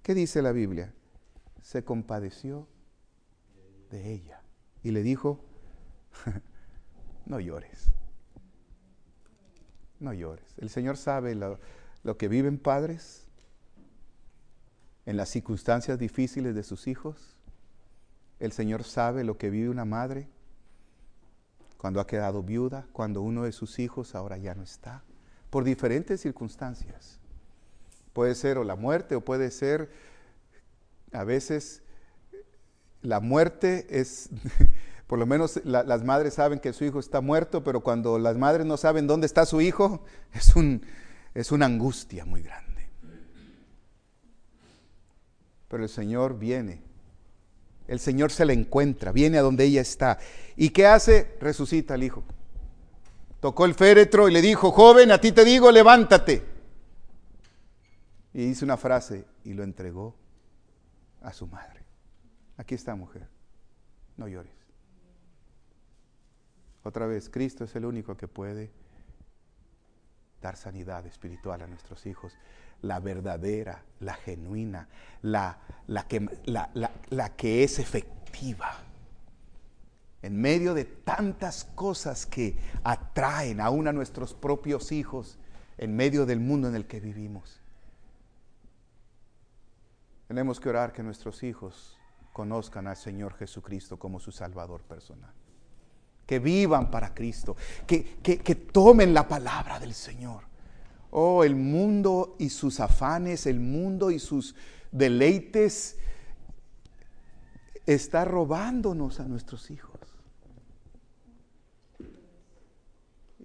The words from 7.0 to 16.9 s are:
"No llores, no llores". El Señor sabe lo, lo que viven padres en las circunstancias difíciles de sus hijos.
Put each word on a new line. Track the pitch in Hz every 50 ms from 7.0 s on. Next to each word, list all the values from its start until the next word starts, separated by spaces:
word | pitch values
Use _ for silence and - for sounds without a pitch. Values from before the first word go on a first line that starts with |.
| - - - - -
"No | - 143 117
llores, | 90 85 76 - - - - - - - - - - - - - - _ - - - - - - _ _ - _ _ _ _ _ - _ _ _ - _ _ _ _ - _ - - - - - - - - -
no | 143 135 110
llores". | 90 82 80 80 - - _ -
El | - - 107
Señor | - 131 123 131 139
sabe | 135 - 147 139 135 123 120 113
lo, | 104 101 98 98 - - - - - - - - - -
lo | 113 107
que | - 110
viven | 98 110 127 135 143 143
padres | 139 - 143 135 139 151 165 165 165 - - - - - - - - _ _ - _ _ - - - - - _ - - - _ - - - _ - - - - - - _ _ _ - - _ _ _
en | 101 101
las | 101 98 -
circunstancias | - 120 - - 107 95 - - 117 120 - - 131 123
difíciles | 127 107 - - 131 123 - 139 127 123 110
de | 104 101
sus | - 98 - -
hijos. | 131